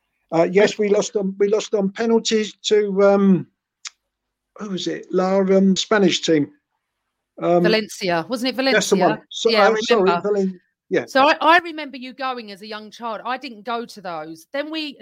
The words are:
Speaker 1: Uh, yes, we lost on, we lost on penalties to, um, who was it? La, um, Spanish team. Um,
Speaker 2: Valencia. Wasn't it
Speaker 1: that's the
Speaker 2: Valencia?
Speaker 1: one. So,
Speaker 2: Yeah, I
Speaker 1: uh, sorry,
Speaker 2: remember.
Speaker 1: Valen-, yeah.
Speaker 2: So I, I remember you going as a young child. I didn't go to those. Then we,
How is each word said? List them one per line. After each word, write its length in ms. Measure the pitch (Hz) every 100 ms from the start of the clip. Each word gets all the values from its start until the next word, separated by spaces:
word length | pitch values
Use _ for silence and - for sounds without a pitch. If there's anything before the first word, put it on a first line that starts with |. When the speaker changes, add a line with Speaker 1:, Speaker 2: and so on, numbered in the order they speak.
| _ _ -
Speaker 1:
Uh, 160 | 165 175
yes, 280 | 185 208 -
we 100 | 208
lost 260 | 208 208 208
on, 180 | 196 196
we 100 | 202
lost 260 | 208 -
on 160 | 208 196
penalties 640 | - 233 226 220 220 208 -
to, 400 | - 208 208 196
um, 440 | 202 202 196 170 - _ _ _ - _ _ _ _ _ _ -
who 140 | 208
was 160 | 180 170
it? 260 | 143 -
La, 260 | 180 185 196
um, 340 | 190 190 196 185
Spanish 440 | - 214 190 -
team. 300 | - 156 139 _ _ _ _ _ _ _ _ -
Um, 220 | 170 175
Speaker 2:
Valencia. 600 | 196 220 214 - 190 170 160
Wasn't 200 | 226 262
it 80 | 226 269
Speaker 1:
that's 180 | 214 -
the 60 | 196
Speaker 2:
Valencia? 200 | 170 160
Speaker 1:
one. 80 | -
So, 200 | - 226
Speaker 2:
Yeah, 180 | 214 202
I 40 |
Speaker 1:
uh, 40 | 220
sorry, 180 | 226 233
Speaker 2:
remember. 260 | 185 170 202
Speaker 1:
Valen-, 320 | 202 190 180 _ _ -
yeah. 140 | 180 -
Speaker 2:
So 140 | 262 285
I, 80 | 311
I 180 | 294 349
remember 360 | 339 311 285 262
you 160 | 254
going 380 | 254 262 247 208
as 100 | 190
a 40 | 214
young 240 | 214 214
child. 300 | - 233 208
I 120 | 220 247
didn't 240 | 269 208
go 240 | 208 233 233
to 140 | 208
those. 440 | 180 160 160 160 -
Then 180 | 277 302
we, 280 | 320 302 -